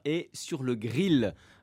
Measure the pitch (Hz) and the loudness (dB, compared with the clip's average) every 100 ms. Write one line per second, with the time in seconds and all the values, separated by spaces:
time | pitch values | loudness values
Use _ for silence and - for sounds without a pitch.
0 | 143 165 - - - 160 131 120 110 117 | -2 -4 -4 -12 -8 -6 -2 -2 -2 0
1 | 190 147 107 - - - | 4 4 2 -2 -16 -16